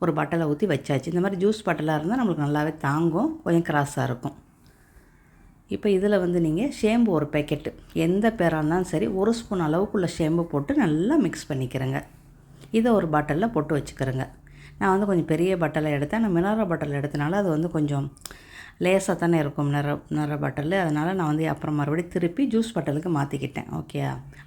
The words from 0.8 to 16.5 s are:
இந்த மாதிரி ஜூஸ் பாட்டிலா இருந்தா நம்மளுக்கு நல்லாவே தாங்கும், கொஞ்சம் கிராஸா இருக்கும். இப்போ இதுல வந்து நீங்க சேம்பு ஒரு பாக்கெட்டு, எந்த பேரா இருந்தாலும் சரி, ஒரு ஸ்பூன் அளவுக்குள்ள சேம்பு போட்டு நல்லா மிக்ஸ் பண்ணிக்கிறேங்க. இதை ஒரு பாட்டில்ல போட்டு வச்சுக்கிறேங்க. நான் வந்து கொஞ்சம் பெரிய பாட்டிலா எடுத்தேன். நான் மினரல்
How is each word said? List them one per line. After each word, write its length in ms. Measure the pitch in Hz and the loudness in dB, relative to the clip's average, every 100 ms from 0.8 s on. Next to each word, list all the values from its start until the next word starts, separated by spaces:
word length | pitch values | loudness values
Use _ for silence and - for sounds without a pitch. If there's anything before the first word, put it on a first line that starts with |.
| - 139 131 | 0 -2 0
இந்த 120 | 170 | 0
மாதிரி 280 | 190 196 196 | 0 2 0
ஜூஸ் 180 | 214 - | 0 -2
பாட்டிலா 300 | 156 156 156 | -2 0 0
இருந்தா 280 | 151 247 | 0 0
நம்மளுக்கு 220 | 233 151 147 | 0 0 0
நல்லாவே 320 | 147 151 156 | 0 0 -2
தாங்கும், 640 | 143 147 170 160 285 320 | -2 2 2 2 -2 -2
கொஞ்சம் 200 | - 170 | 0 2
கிராஸா 400 | 170 151 143 - | 2 0 0 -2
இருக்கும். 300 | 127 120 - - - _ - - _ - - _ _ - - - _ | -2 -2 -6 -10 -20 _ -20 -20 _ -20 -20 _ _ -20 -20 -20 _
இப்போ 220 | 196 214 | -2 2
இதுல 300 | 190 202 208 | 2 4 2
வந்து 220 | 180 175 | 2 2
நீங்க 280 | 165 156 269 - | 2 2 0 0
சேம்பு 260 | 214 226 226 | 2 4 4
ஒரு 220 | 170 147 | 2 0
பாக்கெட்டு, 420 | 151 147 147 - - - | -2 -2 -4 -4 -12 -8
எந்த 400 | - 165 190 226 220 | -2 2 4 2 2
பேரா 200 | 170 160 | 2 2
இருந்தாலும் 260 | 151 175 | 0 0
சரி, 240 | 185 156 226 | 0 -2 0
ஒரு 260 | 190 202 | 0 0
ஸ்பூன் 280 | 233 - 196 | 0 -2 -2
அளவுக்குள்ள 460 | 160 160 208 208 175 - | 0 0 0 0 -2 0
சேம்பு 260 | 160 165 | 0 0
போட்டு 320 | 170 143 143 285 | 0 -2 0 2
நல்லா 400 | 202 151 190 311 | 2 2 2 2
மிக்ஸ் 360 | 190 - - | 2 -2 -6
பண்ணிக்கிறேங்க. 520 | 139 127 135 131 135 - - - - - - - | -4 -2 -2 -2 -4 -6 -20 -20 -20 -20 -20 -2
இதை 200 | 220 233 | 0 4
ஒரு 160 | 220 175 | 2 4
பாட்டில்ல 440 | 151 147 151 226 | 0 0 0 0
போட்டு 260 | 160 143 147 | 0 0 -2
வச்சுக்கிறேங்க. 500 | 135 - 131 131 131 - - - - - | -4 -6 -4 -2 -6 -10 -20 -20 -20 -2
நான் 120 | 196 | 2
வந்து 140 | 190 202 | 2 2
கொஞ்சம் 200 | 185 147 | 2 2
பெரிய 300 | 156 180 190 | 2 2 2
பாட்டிலா 340 | 160 - 151 | 0 0 0
எடுத்தேன். 300 | 147 147 220 | 0 0 0
நான் 160 | 226 170 | 2 2
மினரல் 320 | 190 | 2